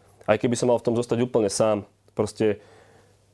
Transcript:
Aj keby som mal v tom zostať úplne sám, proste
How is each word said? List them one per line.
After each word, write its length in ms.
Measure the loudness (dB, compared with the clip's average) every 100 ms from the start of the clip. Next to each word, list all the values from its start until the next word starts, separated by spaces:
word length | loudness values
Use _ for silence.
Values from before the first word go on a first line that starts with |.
| _ _
Aj 160 | -2 0
keby 160 | 0 0
som 160 | 0
mal 80 | 0
v 80 | 0
tom 80 | -2
zostať 240 | -2 -2
úplne 320 | 0 0 0
sám, 320 | 0 0 0 -4 _ _ -6
proste 480 | -4 -2 -2 -2 -8 -20 -20 -20 _ _ _